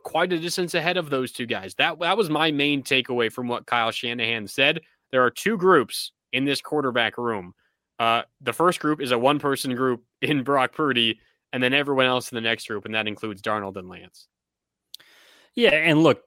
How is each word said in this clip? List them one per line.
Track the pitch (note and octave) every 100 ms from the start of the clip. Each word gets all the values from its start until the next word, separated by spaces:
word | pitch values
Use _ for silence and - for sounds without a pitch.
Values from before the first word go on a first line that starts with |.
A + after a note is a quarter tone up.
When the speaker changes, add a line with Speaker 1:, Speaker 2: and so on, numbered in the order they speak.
Speaker 1:
quite | - D#3 F3+
a | F3
distance | E3+ F3+ F3
ahead | F3 D#3+ F3+
of | D#3
those | C#3 B2+
two | -
guys. | A#2 G#2+ F#2+
That, | - D3+ D#3+
that | E3+ G3+
was | F3+
my | D3+ D#3+
main | C#3+ C#3+ C#3+
takeaway | B2 C3 B2+ B2 A2+
from | - A#2+
what | A#2 -
Kyle | A#2+ A2+
Shanahan | - A#2+ A#2+ A2+ A#2 G2+
said. | - C#3 D#3+ - _ _
There | C3
are | B2
two | - G3 A3
groups | F3+ E3+ A2 - - - _
in | B2
this | C#3 C3+
quarterback | - D3+ C3+ A#2+ A2+ A2
room. | A#2+ G#2+ F2+ - _ _ _ -
Uh, | A#2 A#2 - _
the | B2
first | A#2 E3+ E3+
group | D3+ D3+
is | C3+
a | A#2+
one-person | B2+ D3 C#3+ C3+ C3+
group | B2 C3 A#2+ _
<laughs> | _
in | C#3+ D3+
Brock | B2 C#3 B2+
Purdy, | - D3+ A#2+ A2+ G#2+ _ _ _
and | C3
then | B2
everyone | C#3 C#3+ C3+ B2+
else | B2+ -
in | A#2+
the |
next | A2+ A2+ -
group, | G#2
and | A2
that | A2 G#2+
includes | G#2 A2 G2
Darnold | A2 G#2+ G2 F#2+
and | F#2
Lance. | F2 F#3 - _ _ _ _ _ _ _ - _ _ _ _ _
Speaker 2:
Yeah, | - A3+
and | D#3 E3 D3+
look, | D#3+ -